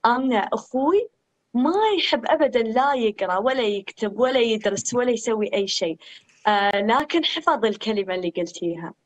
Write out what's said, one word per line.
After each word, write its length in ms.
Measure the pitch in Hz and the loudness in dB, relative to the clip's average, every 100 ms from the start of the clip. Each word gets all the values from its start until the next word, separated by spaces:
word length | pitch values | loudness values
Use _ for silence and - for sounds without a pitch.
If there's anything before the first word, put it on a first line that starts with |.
| 226 | 2
"آمنة، 420 | 247 262 226 - | 2 2 0 0
أخوي 560 | 220 - 262 277 403 466 _ _ _ _ | -4 -4 -2 2 2 0 _ _ _ _
ما 180 | 233 269 381 440 381 | 0 2 2 2 0
يحب 240 | - 277 240 | 0 -2 0
أبدًا 360 | 311 277 233 | 2 2 2
لا 320 | 226 233 277 | 0 2 0
يقرأ 440 | 269 226 208 185 185 | 2 0 0 -2 0
ولا 240 | 233 262 | 0 0
يكتب 560 | 220 202 190 - 214 202 | 0 -2 -8 -6 -6 0
ولا 220 | 254 262 | 2 2
يدرس 540 | 233 220 208 196 - | 2 0 -2 -4 -2
ولا 160 | 240 247 | 0 0
يسوي 440 | 226 233 214 202 | 0 -2 -2 0
أي 140 | 208 196 | -2 -2
شيء، 280 | - 170 160 - - _ _ - | -2 -4 -6 -14 -20 _ _ 0
آه، 340 | 208 202 202 | 2 2 2
لكن 440 | 208 240 302 339 | 2 2 2 0
حفظ 400 | 320 - 339 294 | 0 -2 0 2
الكلمة 500 | 220 202 220 208 190 | 0 -2 -4 -4 -2
اللي 180 | 185 180 180 | -4 -4 -4
قلتيها." 580 | 170 - 170 170 165 - | -6 -4 -6 -6 -10 -14